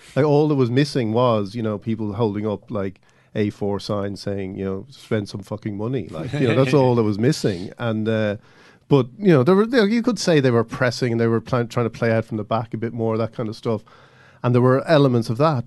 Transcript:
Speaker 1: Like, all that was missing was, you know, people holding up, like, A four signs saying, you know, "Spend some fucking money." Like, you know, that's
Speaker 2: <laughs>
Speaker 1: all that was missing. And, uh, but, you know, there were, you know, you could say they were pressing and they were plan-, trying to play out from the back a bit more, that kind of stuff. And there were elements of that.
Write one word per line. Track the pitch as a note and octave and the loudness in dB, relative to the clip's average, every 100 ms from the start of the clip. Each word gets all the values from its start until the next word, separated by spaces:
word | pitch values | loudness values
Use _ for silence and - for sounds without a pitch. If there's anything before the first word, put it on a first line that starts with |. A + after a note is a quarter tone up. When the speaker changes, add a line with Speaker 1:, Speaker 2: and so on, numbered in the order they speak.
| - C3 | -6 0
Speaker 1:
Like, | |
all | D3+ C#3+ D#3 | 2 2 2
that | C#3+ | 2
was | A#2 | 2
missing | B2 D3 C#3+ A2 | 2 0 0 0
was, | A2+ B2+ A2 G2 | 2 2 2 -2
you | A2+ | -6
know, | A2 G2+ | -6 -4
people | A2+ A2 G#2+ | -6 -4 -4
holding | G2+ A2+ G2+ G#2+ | -2 -2 -2 -4
up, | G2+ - | -6 -6
like, | A2 G2 - _ _ _ A2 | -8 -8 -10 _ _ _ -4
A | G#2 | -4
four | - G2+ G2 | -4 -6 -4
signs | - G#2 G2+ F#2 | -4 -6 -6 -8
saying, | - G2 F#2+ G2+ | -8 -8 -8 -6
you | |
know, | G2 F#2+ - | -6 -8 -12
"Spend | - - A2 G2+ | -20 -6 -4 -4
some | G#2+ | -10
fucking | - G#2+ A2 G2+ | -12 -10 -8 -6
money." | A2 C3 E2 | -6 -6 -8
Like, | D#2+ B2 | -10 -8
you | C#3+ B2 | 0 2
know, | A#2 | 4
that's | C3 | 4
Speaker 2:
<laughs> | C#3+ | 4
Speaker 1:
all | B2+ A#2+ | 4 4
that | |
was | G#2+ G2+ | 2 2
missing. | A#2+ D#3+ C3 F2 G2 - | 0 0 -2 -4 -8 -6
And, | A#2+ A2 A2 | -4 -2 -2
uh, | A2 G#2+ G2+ - _ - _ - | 0 -2 -4 -10 _ -20 _ 2
but, | C#3 B2 - | 2 2 0
you | G3+ | 4
know, | D3 | 6
there | B2+ | 6
were, | F#3+ | 4
you | A3+ | 4
know, | B3+ | 2
you | G3+ A#3 | 2 2
could | A3+ G#3 | 0 0
say | - D#3 | 2 4
they | C3 | 4
were | A#2 | 2
pressing | A#2 - B2+ - B2+ | 0 -2 -2 0 -2
and | A2+ | 0
they | A#2 | 0
were | A2+ | 0
plan-, | A2 B2+ A#2 | -2 -2 -2
trying | - A2+ | -2 -4
to | |
play | - A#2 | -2 0
out | A2+ | 0
from | A2 A2 | -2 -8
the | |
back | G#2 A2+ A#2 | -4 -4 -4
a | A2+ | -8
bit | A#2 | -6
more, | A#2 A2+ A2 | -4 -4 -2
that | A2 | -4
kind | - A2 | -6 -10
of | |
stuff. | G#2+ B2 G#2+ - - - _ - _ | -8 -6 -6 -8 -20 -20 _ -20 _
And | B2 A#2+ | 0 2
there | |
were | B2+ C3 - | 4 2 2
elements | D3+ C#3 B2 A2+ | 4 4 2 -2
of | A2+ | 0
that. | D#3 C3 | 0 0